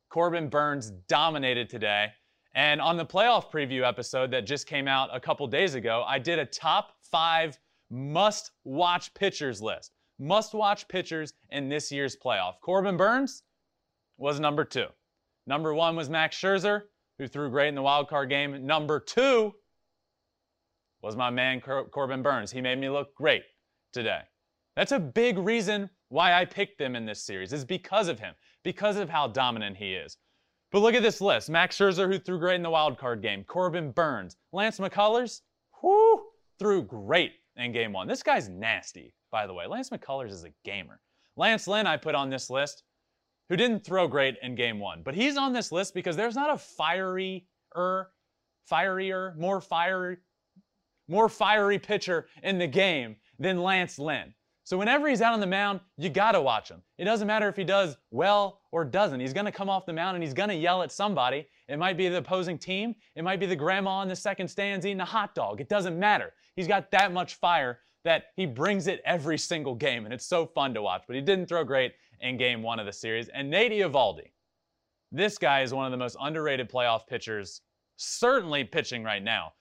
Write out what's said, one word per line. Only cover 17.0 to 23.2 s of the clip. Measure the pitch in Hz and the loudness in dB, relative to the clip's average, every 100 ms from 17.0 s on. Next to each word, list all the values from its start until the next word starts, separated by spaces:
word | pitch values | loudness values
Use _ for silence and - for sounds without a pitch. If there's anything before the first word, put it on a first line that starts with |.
| _ - | _ -12
who | 131 | -8
threw | 143 147 | -6 -2
great | 127 147 | 2 2
in | |
the | 143 | 2
wild | 139 143 139 | 2 2 2
card | 147 131 | -2 0
game. | 143 143 139 135 | 0 -2 -4 0
Number | 156 151 151 | 0 2 -2
two | - - 269 240 214 - _ _ _ _ _ _ _ _ _ _ _ _ _ _ | 0 2 4 4 2 -4 _ _ _ _ _ _ _ _ _ _ _ _ _ _
was | 104 110 | -8 -4
my | 123 | -2
man | 123 127 127 | 0 0 0
Cor-, | 131 135 - | -4 -4 -4
Corbin | 143 131 131 | -4 -4 0
Burns. | 139 131 104 | 0 0 -2
He | 127 | -4
made | 127 131 | -2 -2
me | 135 | -2
look | 143 139 | -2 -4
great | - | 0